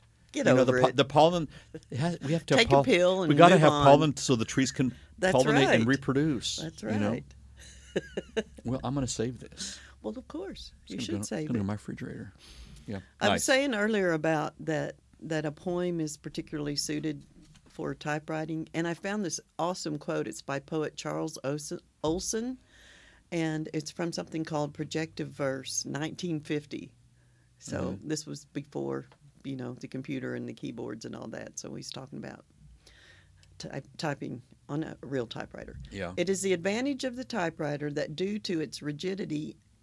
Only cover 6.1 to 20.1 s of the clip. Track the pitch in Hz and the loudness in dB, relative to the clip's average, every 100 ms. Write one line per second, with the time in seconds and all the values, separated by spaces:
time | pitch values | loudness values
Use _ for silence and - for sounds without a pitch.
6.1 | 131 160 120 - - 156 - 208 - 208 | 2 2 0 -2 -6 -8 -8 -4 0 0
7.1 | 233 - - - - - - - 180 - | -2 -6 -18 -20 -20 -20 -20 -8 -6 -6
8.1 | - - - - - 117 127 120 139 127 | -8 -8 -6 -6 -6 -6 -4 -2 -2 -2
9.1 | - 117 120 - - - - - - 320 | -2 -2 -4 -12 -12 -12 -12 -18 -12 -10
10.1 | 320 - 302 381 240 - - - 196 247 | -10 -10 -10 -10 -12 -16 -20 -14 -10 -6
11.1 | 330 - 202 156 233 98 104 - - - | -6 -4 -4 -2 -2 -2 -4 -8 -10 -10
12.1 | - 104 - - - - - - 98 - | -10 -14 -16 -20 -20 -20 -16 -12 -10 -12
13.1 | - 202 180 - 262 277 214 214 214 180 | -2 2 2 4 2 2 0 2 2 2
14.1 | 160 160 156 151 - 151 151 147 - _ | 2 2 0 0 -6 -4 -2 -4 -8 _
15.1 | - 165 160 151 147 180 175 180 170 156 | -14 -6 -4 -4 -6 -4 -2 -2 -2 -4
16.1 | 151 156 156 160 151 147 143 - 151 156 | -6 -12 -10 -8 -6 -4 -4 -4 -4 -4
17.1 | 143 - - - - - - 156 139 151 | -6 -12 -20 -20 -20 -18 -8 -6 -6 -4
18.1 | 151 151 160 156 160 156 160 170 165 196 | -4 -4 -6 -4 -6 -6 -4 -4 -4 -4
19.1 | 208 180 - - - 165 180 165 147 160 | -4 -4 -6 -8 -4 -4 -2 -6 -6 -4